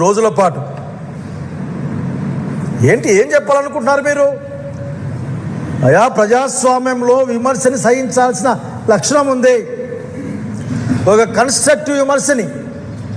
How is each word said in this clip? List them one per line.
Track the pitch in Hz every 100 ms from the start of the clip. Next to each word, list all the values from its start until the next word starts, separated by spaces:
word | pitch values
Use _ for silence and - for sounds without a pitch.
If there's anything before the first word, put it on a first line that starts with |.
రోజుల | 175 208 220 -
పాటు | 185 139 - - - - - - - - - - - - - - - - - - - - - - -
ఏంటి, | 240 254 196
ఏం | 269
చెప్పాలనుకుంటున్నారు | 294 220 277 285 302 247 285 285
మీరు? | 285 277 269 - - - - - - - - - - - - - - 131
అయా, | 170 247 190
ప్రజాస్వామ్యంలో | 208 240 269 - 254 254 254 247 240 262 254
విమర్శని | 233 247 240 254 254 220
సహించాల్సిన | 262 254 247 254 - 262 214 - - -
లక్షణం | 226 - 294 277
ఉంది. | 254 254 240 185 220 - - - - - - - - - - - - 123
ఒక | 214 226 190
కన్‌స్ట్రక్టివ్ | 254 - 277 302 302 285
విమర్శని | 269 277 269 262 170 131 - - - - -